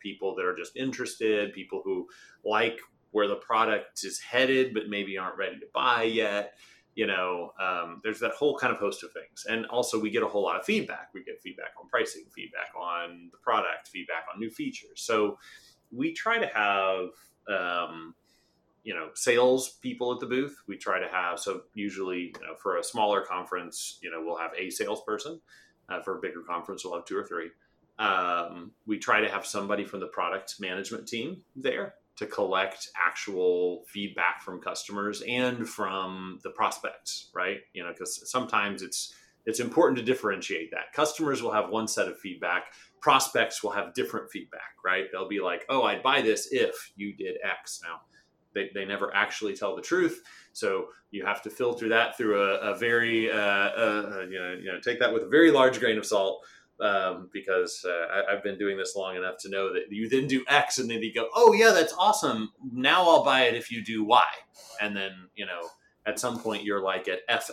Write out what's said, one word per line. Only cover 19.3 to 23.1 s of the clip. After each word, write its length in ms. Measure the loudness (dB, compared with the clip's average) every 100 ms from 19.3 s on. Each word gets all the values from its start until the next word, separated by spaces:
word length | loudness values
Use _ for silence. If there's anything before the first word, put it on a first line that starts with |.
| 4 6 4 0 -8
people 280 | -10 -4 -4
at 60 | -4
the 60 | -2
booth. 300 | -2 -2 -8 -14
We 120 | -8
try 220 | -4 -2
to 80 | -2
have, 300 | -2 -2 -4
so 260 | -6 -6 -8
usually, 580 | -8 -6 -4 -4 -4 -6
you 120 | -10 -14
know, 80 | -8
for 160 | -4 -2
a 40 |
smaller 380 | -2 0 2